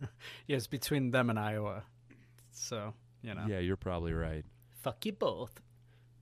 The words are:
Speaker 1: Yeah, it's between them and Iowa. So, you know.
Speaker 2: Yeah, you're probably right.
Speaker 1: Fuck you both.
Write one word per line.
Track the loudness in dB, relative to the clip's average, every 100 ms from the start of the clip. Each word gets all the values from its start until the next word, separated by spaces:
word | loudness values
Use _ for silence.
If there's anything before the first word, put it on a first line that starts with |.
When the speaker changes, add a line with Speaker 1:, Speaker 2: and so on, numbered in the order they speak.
| -12 -12 -14 -12 -2
Speaker 1:
Yeah, | -2
it's | 0
between | -4 0 2 4
them | 6 6
and | 4
Iowa. | 2 0 -2 -4 -8 -18 -20 -20 -20 -20 -20
So, | -8 -6 -4 -6 -8 -16 -14
you | -8
know. | -4 -2
Speaker 2:
Yeah, | 2
you're | 2 2
probably | 0 -2 0
right. | 0 0 -2 -6 -14 -20 -8
Speaker 1:
Fuck | -6 -4 -4
you |
both. | 2 2 0 -4 -12 -20 -20 -20 -20 -20 -18